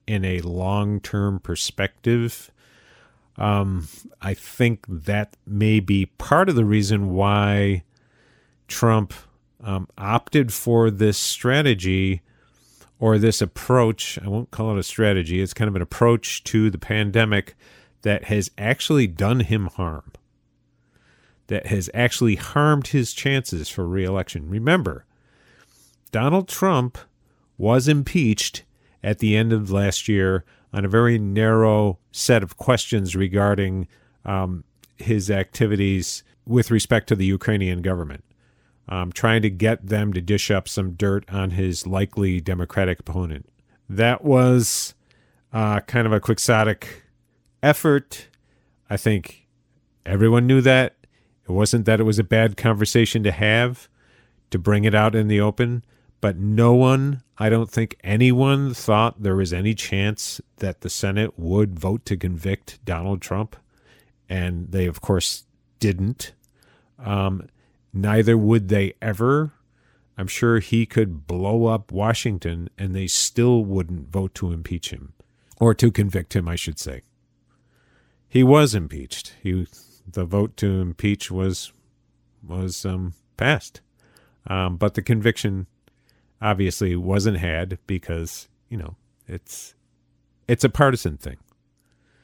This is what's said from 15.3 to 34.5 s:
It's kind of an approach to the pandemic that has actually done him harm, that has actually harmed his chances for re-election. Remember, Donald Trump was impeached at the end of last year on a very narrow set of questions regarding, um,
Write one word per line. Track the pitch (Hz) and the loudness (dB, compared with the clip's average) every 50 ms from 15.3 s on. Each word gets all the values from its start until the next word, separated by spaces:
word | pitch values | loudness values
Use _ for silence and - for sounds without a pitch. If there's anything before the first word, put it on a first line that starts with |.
| 87 92 | -2 -2
It's | 95 92 - | -2 -4 -2
kind | - 110 107 | -2 -2 -2
of | 98 | 0
an | 92 | -2
approach | 87 - - - 120 117 117 110 - - - - - | -4 -6 0 2 4 4 4 2 -2 -8 -10 -10 -8
to | - - 110 110 110 | -2 0 2 2 2
the | 92 85 | 0 -4
pandemic | - - 107 107 104 101 98 117 113 110 104 101 - - - _ _ - - - _ _ _ _ | -6 -4 -2 -2 -2 0 2 2 2 4 2 0 -2 -4 -16 _ _ -20 -20 -20 _ _ _ _
that | - 107 101 - - | -2 -2 -2 -2 0
has | - 107 104 92 - - - | -2 0 0 0 -4 -8 -6
actually | 101 110 131 - - - 156 143 120 | -4 -2 -2 -2 0 0 2 2 2
done | 95 82 82 98 104 120 127 | 0 0 -2 0 0 2 0
him | 110 - 110 107 98 87 | 0 0 0 -2 -2 -4
harm, | - - 92 82 78 69 - - - - _ _ _ _ _ _ _ _ _ _ _ _ _ _ _ _ _ _ _ _ _ _ _ _ _ | -6 -6 -6 -6 -6 -10 -14 -18 -20 -20 _ _ _ _ _ _ _ _ _ _ _ _ _ _ _ _ _ _ _ _ _ _ _ _ _
that | - 95 98 - 95 | -6 -6 -6 -4 -2
has | 107 98 87 - - | -4 -2 -4 -4 -2
actually | 113 120 120 - - 123 113 98 | -2 0 0 0 0 0 0 0
harmed | - - - - 143 147 151 151 143 131 - | -2 -4 -4 0 2 2 4 2 2 0 -2
his | - 139 120 - - | -2 -2 -2 -2 -6
chances | - - 139 139 135 123 - - 82 78 - | -6 -2 -2 -2 -2 -4 -4 -8 -8 -8 -8
for | - - 90 | -8 -6 -6
re-election. | 85 90 98 92 90 98 95 90 - - 80 71 78 | -4 -2 -2 -2 -2 -2 -4 -4 -6 -10 -12 -10 -8
Remember, | 95 110 117 143 175 185 120 87 67 60 - _ _ _ _ _ _ _ _ _ _ _ _ _ _ _ _ _ _ _ _ _ | -6 -2 0 2 2 2 0 -4 -6 -8 -16 _ _ _ _ _ _ _ _ _ _ _ _ _ _ _ _ _ _ _ _ _
Donald | - 110 120 143 165 196 185 | -2 0 0 2 2 0 0
Trump | - - - 190 190 170 131 123 123 - - - _ _ _ _ _ _ _ _ _ _ | -4 -4 -2 0 2 2 2 0 -2 -6 -12 -20 _ _ _ _ _ _ _ _ _ _
was | - 92 107 120 131 123 147 | -2 0 2 2 4 4 2
impeached | 151 147 135 - - 180 139 110 107 - - - - - - _ _ _ _ _ _ _ | 2 2 0 -2 0 0 2 2 2 0 -2 -6 -8 -12 -18 _ _ _ _ _ _ _
at | - 98 107 - | -4 -4 -2 0
the | 113 107 104 | 2 2 2
end | 107 113 113 | 2 2 2
of | 113 107 104 95 | 0 0 0 0
last | 95 98 101 98 - - - - | 0 0 0 0 -2 -2 -2 0
year | 104 98 95 95 92 92 - _ _ _ _ _ | 0 2 2 2 0 -2 -4 _ _ _ _ _
on | - 101 98 | -6 -4 -2
a | 95 | 2
very | 101 117 120 120 117 110 | 4 4 4 4 2 0
narrow | 107 98 98 107 110 110 110 110 110 110 107 107 104 101 90 - _ _ | -2 -2 0 2 2 4 4 4 4 4 4 4 2 0 -2 -4 _ _
set | - - - - 123 113 | -10 -4 2 2 2 2
of | 98 85 - - | 2 -2 -10 -6
questions | - - 127 113 - - 120 107 98 90 85 | 0 0 0 0 0 -2 -2 -2 -2 -2 -2
regarding, | 92 98 90 92 101 101 101 101 98 98 95 92 95 90 - _ _ _ _ _ _ _ | -2 -2 0 2 2 2 2 2 0 0 -2 -2 -4 -6 -8 _ _ _ _ _ _ _
um, | 95 98 95 95 92 | -6 -4 -4 -4 -4